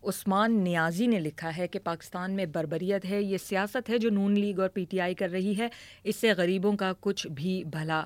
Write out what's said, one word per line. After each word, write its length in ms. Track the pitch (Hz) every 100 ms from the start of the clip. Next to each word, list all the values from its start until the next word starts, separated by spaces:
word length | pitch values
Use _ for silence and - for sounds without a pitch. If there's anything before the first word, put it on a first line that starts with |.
عثمان 600 | - 185 - 190 220 226
نیازی 440 | 185 170 160 170 240
نے 120 | 220
لکھا 380 | 151 151 165 165
ہے 100 | 180
کہ 120 | 196
پاکستان 520 | 170 165 - 180 180
میں 140 | 196 180
بربریت 600 | 151 156 160 180 196 190
ہے، 160 | 202
یہ 160 | 202 190
سیاست 520 | - 190 202 262 233
ہے 80 | 233
جو 120 | 226
نون 300 | 202 196 202
لیگ 200 | 208 185
اور 100 | 190
پی 160 | 202 175
ٹی 120 | 185
آئی 120 | 180
کر 160 | 180 180
رہی 260 | 185 190 202
ہے، 100 | 233 - - -
اس 120 | - 214
سے 160 | 226
غریبوں 420 | 185 175 190 190
کا 200 | 208 190 185
کچھ 280 | 202 196 -
بھی 360 | 139 165 185
بھلا 420 | 156 156 156 160